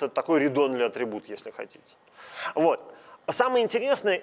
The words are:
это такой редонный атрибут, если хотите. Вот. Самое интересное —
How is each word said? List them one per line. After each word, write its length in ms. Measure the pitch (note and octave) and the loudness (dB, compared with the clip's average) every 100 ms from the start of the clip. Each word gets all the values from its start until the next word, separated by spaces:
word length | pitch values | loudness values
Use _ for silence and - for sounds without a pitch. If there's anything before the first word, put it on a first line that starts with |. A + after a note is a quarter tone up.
| C#3 | -2
это 40 | |
такой 300 | - C3 D#3 | -2 2 2
редонный 460 | C#3+ C3+ C#3+ B2+ A#2+ | 2 2 2 2 -2
атрибут, 420 | G#2+ A#2+ G#2 - | -2 -6 -6 -10
если 240 | G#2 A2+ | -14 -14
хотите. 440 | - G#2+ - _ _ _ - - - - - | -14 -14 -16 _ _ _ -20 -20 -12 -6 0
Вот. 240 | E3 C3+ - - - - - | 2 2 -4 -20 -20 -12 -6
Самое 340 | - B3 B3+ | 0 2 2
интересное — 520 | A3 A3+ B3+ C4+ G#3 F3+ | 2 0 0 0 2 0